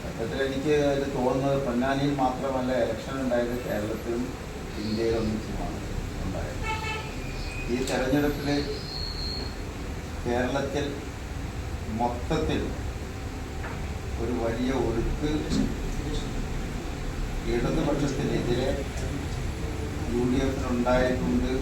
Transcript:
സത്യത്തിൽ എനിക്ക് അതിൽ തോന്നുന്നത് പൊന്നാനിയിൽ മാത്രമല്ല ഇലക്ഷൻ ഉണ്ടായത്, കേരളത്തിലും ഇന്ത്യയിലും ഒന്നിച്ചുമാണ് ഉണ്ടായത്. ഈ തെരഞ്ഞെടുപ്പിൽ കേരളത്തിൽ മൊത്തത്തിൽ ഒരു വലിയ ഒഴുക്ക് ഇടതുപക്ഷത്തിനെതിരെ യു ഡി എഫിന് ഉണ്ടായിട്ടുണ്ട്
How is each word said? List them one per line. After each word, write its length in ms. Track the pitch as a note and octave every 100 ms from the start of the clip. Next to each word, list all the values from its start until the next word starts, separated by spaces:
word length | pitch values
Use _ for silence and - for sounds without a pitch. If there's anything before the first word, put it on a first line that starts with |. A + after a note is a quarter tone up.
സത്യത്തിൽ 360 | - - A2 B2 C3+
എനിക്ക് 280 | C3+ D3+ D3+ C#3+
അതിൽ 120 | C#3 C#3 C3
തോന്നുന്നത് 420 | B2 C3+ C#3 C#3 C3
പൊന്നാനിയിൽ 480 | A#2+ C3+ C#3 C#3+ C#3
മാത്രമല്ല 500 | C3 B2+ C3+ C3 B2+ B2
ഇലക്ഷൻ 320 | A2+ A2 - C3+
ഉണ്ടായത്, 320 | B2+ A#2+ A#2+ A#2+ -
കേരളത്തിലും 580 | G#2 G#2 G#2+ A#2+ A#2 B2 - - - - G#2+
ഇന്ത്യയിലും 360 | G#2+ G#2+ A2+ A2+
ഒന്നിച്ചുമാണ് 580 | G#2+ G#2+ G#2+ G#2 G#2 G#2 - - - - -
ഉണ്ടായത്. 380 | - - - G#4+ A4 A4 A4 - - - - - - -
ഈ 40 | B2 C3
തെരഞ്ഞെടുപ്പിൽ 600 | B2+ C3 D3 D3 C#3+ C#3 C#3+ D3 - - - - - - - - - - - - - - - A#2+
കേരളത്തിൽ 600 | A#2+ B2+ C#3 C#3+ D3 C#3+ - - - - - - - - - - A2
മൊത്തത്തിൽ 640 | A#2+ A#2+ - D#3+ - C#3+ - - - - - - - - - - - - - - - -
ഒരു 120 | A#2+ B2
വലിയ 300 | A#2 A#2 B2+ C3 A2+
ഒഴുക്ക് 420 | A2+ G#2+ - D3+ D3+ - - C#3 - - - - - - - - - - - E4+ - - - - - -
ഇടതുപക്ഷത്തിനെതിരെ 1120 | A#2+ D3+ D#3 D3 C#3+ C#3+ - C#3+ D3+ - B2+ B2+ C#4+ C#4+ - - C#4+ C#4+ - - - - - - - -
യു 100 | A#2+ B2
ഡി 80 | C3 C3+
എഫിന് 220 | C3 -
ഉണ്ടായിട്ടുണ്ട് 800 | A#2+ B2 B2+ B2+ B2+ A#2+ A#2+ A#2+ B2+